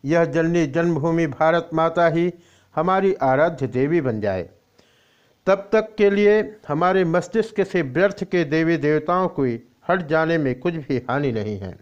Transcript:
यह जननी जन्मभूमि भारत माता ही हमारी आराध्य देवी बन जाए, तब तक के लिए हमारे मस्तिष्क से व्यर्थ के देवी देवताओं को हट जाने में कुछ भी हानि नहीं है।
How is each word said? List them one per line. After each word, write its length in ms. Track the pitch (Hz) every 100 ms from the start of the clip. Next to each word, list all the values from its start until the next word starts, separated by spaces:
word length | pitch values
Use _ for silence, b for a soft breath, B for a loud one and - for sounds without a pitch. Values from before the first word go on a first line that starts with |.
यह 220 | 135 170 165
जननी 400 | 156 165 170 151
जन्मभूमि 600 | 156 170 160 165 165 160
भारत 400 | 127 160 170 170
माता 340 | 165 165 165 170
ही 240 | 165 175 175 b b b -
हमारी 380 | 175 185 190
आराध्य 540 | - 131 131 165 160 131
देवी 340 | 117 143 170
बन 180 | 131 110
जाए, 280 | 101 95 - _ _ b b b b b b b -
तब 220 | 196 -
तक 220 | 214 214 -
के 120 | 202
लिए 320 | 202 208 214 208 - -
हमारे 360 | 147 180 185 170
मस्तिष्क 580 | 175 170 220 220 -
से 180 | 190 185
व्यर्थ 420 | 139 127 196 196
के 200 | 190 180 151
देवी 320 | 156 160 165
देवताओं 500 | 147 151 151 180 185
को 160 | 170 131 117 _ _ -
हट 160 | 185 151
जाने 300 | 160 160 165
में 160 | 139 -
कुछ 140 | 180 165
भी 220 | 135 131 -
हानि 220 | 131 143
नहीं 260 | 110 107 101
है। 160 | 95 -